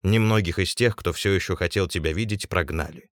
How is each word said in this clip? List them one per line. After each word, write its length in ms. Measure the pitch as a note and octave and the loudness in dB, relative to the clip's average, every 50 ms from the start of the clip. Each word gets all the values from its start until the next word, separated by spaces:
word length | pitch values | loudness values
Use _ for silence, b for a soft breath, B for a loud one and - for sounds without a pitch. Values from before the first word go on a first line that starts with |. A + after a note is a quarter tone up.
| - | 2
Немногих 560 | F#2+ G#2+ A2+ A2 A2 A2 A2 G2 F2 E2 - | 4 4 4 4 4 4 2 2 0 0 0
из 140 | F#2+ - - | -2 -2 0
тех, 200 | - A#2+ A#2+ G#2 | 2 2 2 2
кто 160 | - - F2 | 0 -4 -4
всё 220 | D#2+ - - G2+ G2 | -4 0 0 2 2
ещё 220 | F2+ - - F#2 | 2 0 -2 -2
хотел 320 | - F#2 F2 - G#2 F#2+ | -2 -2 -2 0 0 -2
тебя 260 | F2 - F2+ D#2 D#2+ D#2 | 0 -2 -2 -2 -2 -2
видеть, 340 | F2+ A#2 G#2 G#2 G2+ - | -2 -2 -4 -4 -6 -6
прогнали. 640 | - - F2+ E2 - D2+ D#2+ D2+ - - - - _ _ | -4 -2 -2 -2 -2 -2 -4 -4 -6 -8 -16 -20 _ _